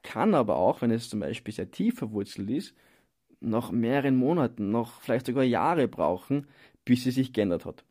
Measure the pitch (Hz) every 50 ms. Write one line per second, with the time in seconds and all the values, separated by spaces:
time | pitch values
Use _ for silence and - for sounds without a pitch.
0 | - - - 214 - 220 196 147 117 107 90 65 90 110 - - 123 117 113 117
1 | 117 - - 107 85 71 - - _ - 110 - 92 - - - 185 233 233 -
2 | - 107 107 104 101 - - - 98 101 123 151 143 - _ _ _ _ _ _
3 | _ _ _ _ _ _ _ _ - 113 110 117 120 123 90 117 113 117 135 143
4 | 131 139 131 127 127 139 170 170 135 117 - - 104 98 107 117 113 113 - -
5 | - - - - 135 - 120 135 131 127 120 90 98 156 175 165 127 - - -
6 | 82 76 90 90 - - 135 143 139 - - - - - _ _ _ - 123 123
7 | - 131 123 131 127 131 - 113 104 95 87 82 - 85 80 - _ _